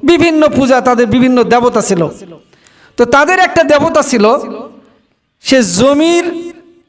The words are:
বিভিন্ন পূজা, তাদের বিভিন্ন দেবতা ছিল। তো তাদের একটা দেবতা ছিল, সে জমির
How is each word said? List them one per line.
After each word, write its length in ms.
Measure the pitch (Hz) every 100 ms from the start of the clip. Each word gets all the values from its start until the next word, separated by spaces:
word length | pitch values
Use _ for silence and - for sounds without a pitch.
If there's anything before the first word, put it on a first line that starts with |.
বিভিন্ন 440 | 285 339 330 311 302
পূজা, 340 | - 269 254
তাদের 260 | 247 240 240
বিভিন্ন 360 | 240 254 247
দেবতা 380 | 220 240 247 240
ছিল। 260 | 196 190 156 - 185 165 _ _ _ _ _ -
তো 80 | 240
তাদের 340 | 277 294 370
একটা 240 | 359 339
দেবতা 380 | 320 294 311 302
ছিল, 360 | - 240 208 240 - 208 - - _ _ _ _ _ _
সে 220 | - 262
জমির 920 | 214 175 254 285 330 339 339 - - - - _